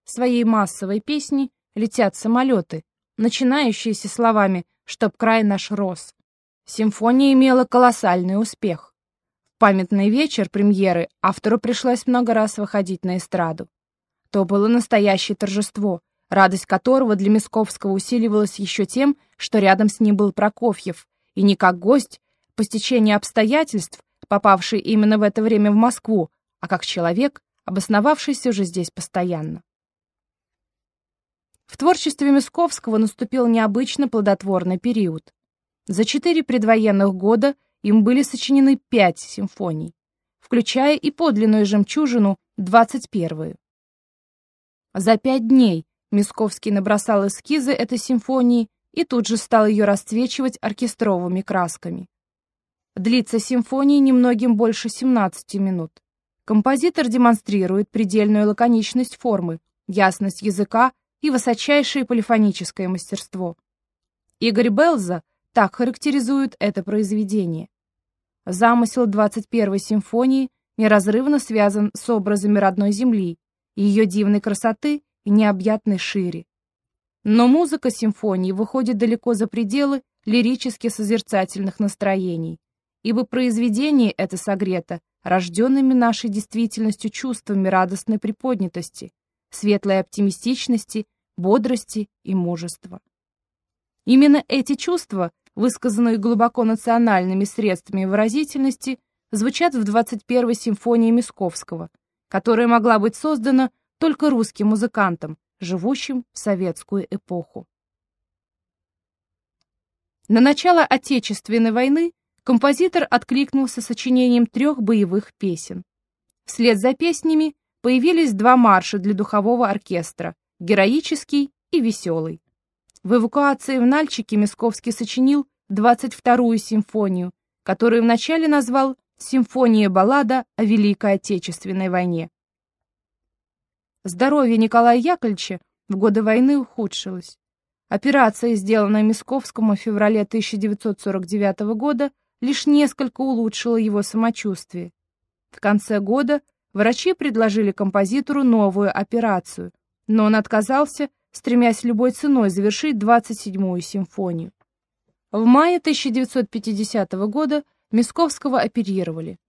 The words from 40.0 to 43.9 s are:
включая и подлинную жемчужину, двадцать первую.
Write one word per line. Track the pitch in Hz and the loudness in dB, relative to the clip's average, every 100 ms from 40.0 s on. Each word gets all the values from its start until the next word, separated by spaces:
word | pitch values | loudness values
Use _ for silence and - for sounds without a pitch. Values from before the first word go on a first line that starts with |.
| _ _ _ _ | _ _ _ _
включая | _ 240 220 262 277 302 | _ -2 0 0 2 2
и | - | -2
подлинную | - 330 208 220 214 208 | -2 0 2 4 4 2
жемчужину, | 208 196 - 294 240 202 190 _ - | 2 0 0 0 2 2 0 _ -10
двадцать | 185 226 226 269 - | 2 4 4 0 -8
первую. | 202 165 156 160 165 _ _ _ | -6 -6 -6 -12 -14 _ _ _